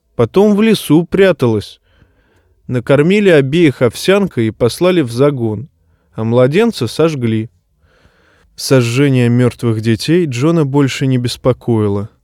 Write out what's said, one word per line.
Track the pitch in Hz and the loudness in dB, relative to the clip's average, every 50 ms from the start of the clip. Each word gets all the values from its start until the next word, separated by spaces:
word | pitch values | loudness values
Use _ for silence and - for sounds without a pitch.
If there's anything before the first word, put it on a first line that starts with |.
| _ _ _ | _ _ _
потом | - 117 - - 185 208 214 208 | -2 -2 0 2 2 2 2 2
в | 202 | 2
лесу | 226 220 208 - - - 147 175 165 | 2 2 0 0 0 0 0 0 2
пряталась. | - - 185 196 185 156 - 131 117 110 101 - - - _ _ _ _ _ _ _ _ _ _ _ _ _ _ _ _ _ _ - | 0 0 2 2 2 2 0 0 0 0 -2 -6 -8 -16 _ _ _ _ _ _ _ _ _ _ _ _ _ _ _ _ _ _ -8
Накормили | 123 123 - - 139 139 147 175 202 214 202 185 | -8 -6 0 0 2 2 2 2 2 2 4 4
обеих | 165 143 135 131 151 180 170 143 - - | 4 4 2 2 2 2 2 2 2 0
овсянкой | 131 110 - - - 180 190 202 196 - - 123 113 110 | -2 -2 -2 -2 -2 0 0 0 0 -2 -2 -4 -4 -4
и | |
послали | 107 - 123 113 - - 175 185 185 170 | -2 -2 -2 -2 -2 -2 -2 0 0 0
в | 139 117 | -2 -2
загон, | 117 120 143 147 143 123 113 110 104 110 139 - _ _ _ _ _ _ _ _ | -2 0 0 0 0 -2 -4 -6 -6 -8 -10 -14 _ _ _ _ _ _ _ _
а | _ 120 | _ -6
младенца | 110 113 117 123 127 135 147 202 233 233 - - 123 | -4 0 2 2 2 2 2 0 0 0 -2 -4 -8
сожгли». | 107 - - 156 165 156 131 120 113 110 110 110 - _ _ _ _ _ _ _ _ _ _ _ _ _ _ _ _ _ _ _ _ _ | -6 -2 -2 -2 -2 -2 -2 -4 -2 -2 -4 -6 -8 _ _ _ _ _ _ _ _ _ _ _ _ _ _ _ _ _ _ _ _ _
Сожжение | - - - 139 131 120 117 117 135 147 139 131 127 120 120 | -14 -2 0 2 2 2 0 0 0 0 2 2 2 2 2
мертвых | 120 123 127 120 - - 123 117 110 110 | 2 2 2 0 -2 -2 -4 -4 -4 -2
детей | 107 117 113 - - 151 165 185 170 | -2 -2 -2 -2 -2 0 0 0 0
Джона | 143 120 120 139 165 170 165 147 | -2 -4 -2 -2 0 0 0 0
больше | 135 135 147 139 123 - - 143 | 0 0 0 0 0 -2 -4 -2
не | 131 131 123 | -2 -2 -2
беспокоило. | 123 120 - - - 131 120 - - 123 117 107 107 101 101 101 101 - - _ | -2 -4 -8 -4 -2 -2 -2 -2 -2 -2 0 0 0 0 -2 -4 -6 -8 -14 _